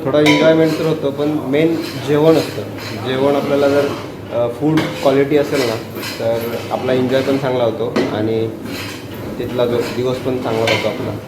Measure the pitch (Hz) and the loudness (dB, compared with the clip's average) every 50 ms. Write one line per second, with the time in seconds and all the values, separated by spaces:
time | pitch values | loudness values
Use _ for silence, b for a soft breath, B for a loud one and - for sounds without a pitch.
0 | - 135 139 151 151 151 147 147 156 160 160 160 160 156 151 160 160 160 156 - | 0 2 4 6 6 6 6 6 6 6 6 6 4 2 2 0 0 0 0 0
1 | - 139 139 143 147 151 151 147 - 127 135 151 160 165 165 156 - - - 131 | -2 -2 -2 0 -2 0 0 -2 -2 0 2 2 2 2 2 -2 -4 -6 -8 -8
2 | 120 135 147 147 151 160 160 143 - - - 107 101 - - - - - 113 107 | -2 0 2 4 6 6 4 4 2 -2 -6 -8 -8 -8 -10 -10 -10 -10 -8 -6
3 | 107 123 131 131 139 143 143 139 - 147 143 143 143 139 139 143 143 143 120 - | -4 -4 -2 0 2 2 2 2 0 0 2 2 4 4 4 2 2 0 -4 -6
4 | - - - - - - - 117 120 120 120 - 143 156 156 151 - - 110 - | -10 -12 -12 -14 -12 -6 -2 -2 -2 -2 -2 0 0 2 2 2 0 -2 -6 0
5 | - 139 135 139 139 135 151 143 143 - 147 139 127 117 110 113 - - - - | 2 4 4 4 4 4 4 2 2 2 0 0 0 0 -2 -4 -6 -8 -10 -10
6 | - - - - 117 113 117 113 113 117 117 117 - - 107 107 113 127 131 131 | -8 -8 -8 -2 -2 0 0 0 -2 -4 -6 -6 -4 -4 -4 -2 0 0 2 2
7 | 127 123 131 135 135 139 135 135 139 131 127 127 120 113 110 107 113 120 - - | 2 2 2 2 2 2 0 0 0 0 0 2 0 0 0 -2 -4 -2 0 0
8 | - - 107 104 110 110 113 113 113 110 - - - - 95 95 - - - - | 0 0 0 -2 0 0 0 0 -2 -2 -6 -8 -10 -10 -8 -8 -8 -10 -10 -12
9 | - - - - - - - - 120 117 120 123 120 120 120 117 117 - - 120 | -12 -12 -12 -10 -10 -10 -8 -6 -6 -4 0 0 0 2 0 0 -2 -2 -4 -2
10 | 127 127 123 127 - 135 127 123 127 123 110 113 113 113 110 104 - 107 - - | -2 -2 -2 -2 -2 -4 -4 -2 -2 -2 0 0 2 2 0 0 0 -2 -4 -2
11 | - - 104 - - | -6 -6 -6 -8 -10